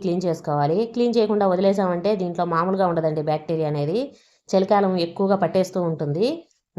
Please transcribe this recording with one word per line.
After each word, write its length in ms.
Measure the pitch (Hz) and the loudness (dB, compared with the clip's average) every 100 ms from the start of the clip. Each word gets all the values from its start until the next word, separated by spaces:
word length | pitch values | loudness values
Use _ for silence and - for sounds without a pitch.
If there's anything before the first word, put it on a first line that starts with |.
క్లీన్ 180 | 190 175 175 | -2 -2 -2
చేసుకోవాలి. 520 | 156 - 147 143 175 226 | -4 -2 0 2 0 -2
క్లీన్ 220 | 240 240 233 | 0 0 2
చేయకుండా 280 | 214 208 196 | 2 2 2
వదిలేసామంటే 580 | 180 196 196 185 175 196 208 | 2 2 2 0 0 0 -2
దీంట్లో 220 | 180 170 175 | -2 -2 0
మామూలుగా 320 | 165 180 190 180 | 0 0 2 2
ఉండదండి 300 | 170 160 156 151 | 2 0 -2 -2
బ్యాక్టీరియా 400 | 151 - 160 156 | -4 -2 -2 -2
అనేది. 280 | 147 143 202 277 - _ _ - | -2 -2 -2 -4 -10 _ _ -2
చలికాలం 440 | 190 202 208 196 185 170 | 0 4 2 2 0 -2
ఎక్కువగా 320 | 170 196 196 | -2 0 2
పట్టేస్తూ 380 | 165 190 180 185 175 | 2 0 0 -2 -4
ఉంటుంది. 380 | 151 151 151 233 330 - _ _ | -2 -4 0 -2 -2 -10 _ _